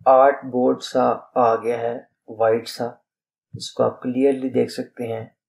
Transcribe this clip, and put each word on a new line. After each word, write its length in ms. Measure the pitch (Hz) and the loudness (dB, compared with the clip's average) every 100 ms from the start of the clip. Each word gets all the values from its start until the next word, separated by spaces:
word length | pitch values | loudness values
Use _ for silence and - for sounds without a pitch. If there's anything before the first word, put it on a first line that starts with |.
| - | 4
art 360 | 131 139 139 | 6 6 4
board 360 | 135 123 127 127 | -2 0 0 0
सा 220 | - 131 123 113 - 123 | -4 0 0 -2 -4 0
आ 200 | 120 113 | 2 2
गया 220 | 110 117 | -2 -4
है, 300 | 117 123 - _ - | -4 -6 -12 _ -20
white 360 | 110 113 117 117 | 0 2 2 -2
सा। 380 | - 120 123 _ _ _ _ _ - | -8 -10 -10 _ _ _ _ _ -16
इसको 260 | - - | -10 -4
आप 180 | 113 - | -2 -2
clearly 480 | 127 123 135 131 131 | -6 0 0 0 -2
देख 200 | 123 117 | -2 -2
सकते 340 | - 127 - | -4 -12 -10
हैं। 320 | 117 113 110 _ | -8 -8 -10 _